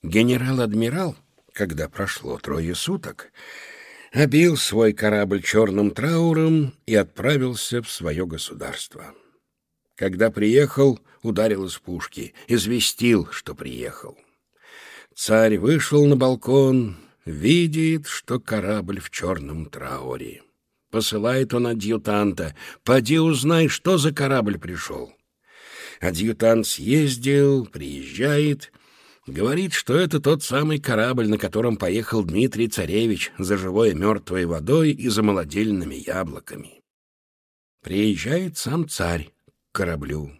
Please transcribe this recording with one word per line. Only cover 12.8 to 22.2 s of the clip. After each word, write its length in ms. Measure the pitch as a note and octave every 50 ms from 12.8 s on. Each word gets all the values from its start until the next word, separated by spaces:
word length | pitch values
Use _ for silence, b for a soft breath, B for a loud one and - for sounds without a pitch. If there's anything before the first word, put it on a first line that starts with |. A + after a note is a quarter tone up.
| - - - - A#2+ A#2+ A#2 F#2+ E2 -
что 240 | - - - - C#2+
приехал. 600 | - - C2 B1 A#1+ B1 - - - - - - _ _ _ _ _ _ _ B B B B B B B B B B B B B
Царь 440 | - - - A2 A2 A2+ A2 G#2+
вышел 480 | F#2 F2+ B2+ D#3+ D3+ - - D3 D3 D3
на 120 | C#3+ C#3+
балкон, 800 | B2+ C3 C3 B2+ - - B2 C3 C#3 C3+ C3 C3 B2+ A#2+ G#2+ F2 B B B B B _
видит, 840 | E2 D#2 D2 D#2+ A#2+ D#3+ F3 F3 D#3+ D3+ D#3+ D#3+ D#3+ D#3+ D#3 D3
что 320 | - - - _ - A#2+ B2
корабль 600 | - - A2 G#2+ F2+ G2 G#2+ G#2+ F#2 F#2 G2 F#2
в 100 | E2 -
черном 580 | - - E2+ F2+ F#2 D#2+ C#2+ C#2 D2+ D#2+ D#2+
трауре. 760 | D2 - C2 - C#2 C#2 C2+ C2 B1+ B1+ B1 - - - - _ _ _ _ _ _ _ _ _ _
Посылает 600 | - A2 G#2+ - G#2+ G#2 G#2 A#2 B2+ C3+ C3 A2+ A#2+
он 140 | A#2+ A#2+
адъютанта: 840 | A#2+ A#2+ A2+ G2 G#2+ A2+ G#2+ - G#2+ G#2 G#2